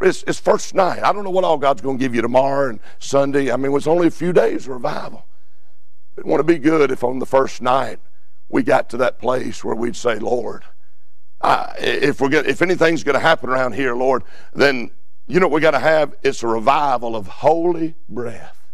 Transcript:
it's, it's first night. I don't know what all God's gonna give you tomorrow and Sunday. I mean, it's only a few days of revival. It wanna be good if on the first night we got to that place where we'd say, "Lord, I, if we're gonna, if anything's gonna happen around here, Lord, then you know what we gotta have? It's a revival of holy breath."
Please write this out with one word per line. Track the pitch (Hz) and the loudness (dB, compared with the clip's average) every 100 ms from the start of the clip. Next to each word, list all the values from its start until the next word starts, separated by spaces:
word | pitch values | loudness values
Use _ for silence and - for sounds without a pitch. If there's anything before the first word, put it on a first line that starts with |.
it's, | 185 - | 0 0
it's | - - | -2 -2
first | - 208 - | 0 0 0
night. | 185 180 107 | 0 0 0
I | 117 | 0
don't | 196 | 0
know | 196 | -2
what | 185 | 0
all | 175 151 | 2 2
God's | 139 135 | 2 0
gonna | 131 127 | -2 -2
give | 131 117 | 0 0
you | |
tomorrow | 120 123 139 139 135 | 2 2 2 0 -2
and | 107 - - | -4 -6 -6
Sunday. | - 139 139 143 135 | 0 2 2 2 0
I | 127 | 0
mean, | 139 139 | 0 0
it's | 151 | 2
only | 175 165 | 2 2
a | |
few | - 175 | 0 2
days | 170 - - 131 | 2 2 0 -6
of | |
revival. | 127 147 - - - - - - - - - - - - - | -4 -4 -4 -4 -6 -6 -6 -6 -6 -6 -6 -6 -6 -6 -4
It | 135 | 0
wanna | 151 | 2
be | 151 170 | 2 2
good | 143 160 135 | 2 4 2
if | 123 | 2
on | 123 131 | -2 -2
the | 120 | 2
first | 135 131 - | 2 2 0
night | 123 135 117 - - - - - - | 0 2 0 -4 -6 -6 -6 -6 -2
we | 117 | 0
got | 127 131 - | 2 2 0
to | 120 | 0
that | 127 - | 0 0
place | 117 127 117 - | -2 -2 -2 -4
where | 113 110 | -4 -2
we'd | 120 - | -2 -2
say, | 120 107 | -2 0
"Lord, | 110 123 107 - - - - - - - - - | 0 -2 -2 -6 -6 -6 -6 -6 -6 -6 -6 -2
I, | - - - - | 0 0 -2 -4
if | 117 120 143 - | -2 2 0 2
we're | 135 | 2
gonna, | 147 127 | 2 2
if | 131 | 2
anything's | 175 170 160 160 | 0 2 2 2
gonna | 143 131 | 0 2
happen | 160 160 131 | 2 2 0
around | 131 127 | 0 0
here, | 104 131 120 | 0 -2 0
Lord, | 131 123 - - - | 2 0 -2 -6 -6
then | - 139 131 113 - - - - | 2 2 2 -2 -6 -6 -6 0
you | 165 | 2
know | 180 | 2
what | |
we | 151 | 4
gotta | 156 139 | 4 4
have? | 147 156 143 - | 4 4 2 0
It's | 135 131 | -2 0
a | 117 | 0
revival | 113 110 147 143 123 120 113 | 2 4 4 2 0 0 -4
of | 90 | -6
holy | - 139 165 175 170 160 - - | 0 2 4 2 0 -2 -4 -6
breath." | 113 120 110 - - - | -4 -4 -6 -6 -6 -6